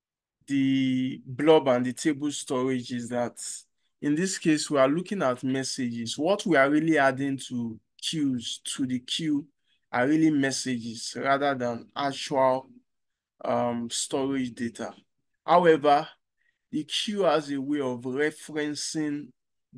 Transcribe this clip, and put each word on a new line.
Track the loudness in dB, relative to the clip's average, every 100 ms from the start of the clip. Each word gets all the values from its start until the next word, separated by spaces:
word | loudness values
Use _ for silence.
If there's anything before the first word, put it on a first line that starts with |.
| _ _ _ _ -4
The | 0 2 2 2 0 -2 -6 -10
blob | 0 6 6 6
and | 2
the | 0
table | -2 -2 -2 -4
storage | -6 -4 -2 0 -2 -4
is | -8 -6
that | -4 -4 -6 -12 -12 -16 _ _ -6
in | -2
this | 0 0 0
case, | 2 2 2
we | 4
are | 4
looking | 2 -2 -2
at | -2 0
messages. | -2 -2 -4 -4 -6 -4 -6 -2
What | 0 0 2
we | 4
are | 6
really | 4 2 4
adding | 4 2 -4 -4 -6
to | -6 -6 -10 _ -10
queues, | -6 -2 -2 -2 -6 -10 -10 -6
to | -4
the | -4
queue, | -4 -4 -2 -2 -4 _ _ _ -6
are | -2 2
really | 4 4
messages | 4 0 -2 -4 -4 -6 -10 -10 -6
rather | 0 2 2
than | 0 -4 -6 -10
actual, | -6 -4 -4 -2 2 2 2 -4 -20 _ _ _ _ _ _
um, | -2 0 0 -4 -6
storage | -6 -4 -2 -2 -2 -4
data. | -6 -8 -8 -12 -12 _ _ _ _
However, | 4 6 8 6 6 4 2 _ _ _ _ _ -8
the | -8
queue | -6 -6 -4 0
has | 4 2 0
a | -6
way | -2 -2
of | -2 -4
referencing | -6 -2 -2 -2 -8 -4 -4 -4 -6 -4 -4 -4 -10 _ _ _ _